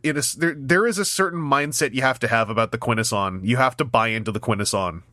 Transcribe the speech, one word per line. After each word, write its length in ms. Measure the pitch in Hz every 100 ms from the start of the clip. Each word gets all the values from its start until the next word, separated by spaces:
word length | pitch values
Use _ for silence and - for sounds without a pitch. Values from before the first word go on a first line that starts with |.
in 120 | 151 147
a 40 |
s-, 140 | 139
there, 220 | 151 165 151
there 300 | 135 175 233
is 100 | 196
a 80 | 190
certain 360 | - 190 170
mindset 520 | 151 139 143 - 143
you 80 | 127
have 160 | 131 127
to 80 | 117
have 220 | 117 110
about 220 | 110 113
the 60 | 120
Quintesson. 640 | - 113 110 104 98 92
You 140 | 95 123
have 180 | 131 -
to 80 | 135
buy 220 | 117 113
into 220 | 110 110
the 80 | 107
Quintesson 640 | - 104 104 101 92 82 -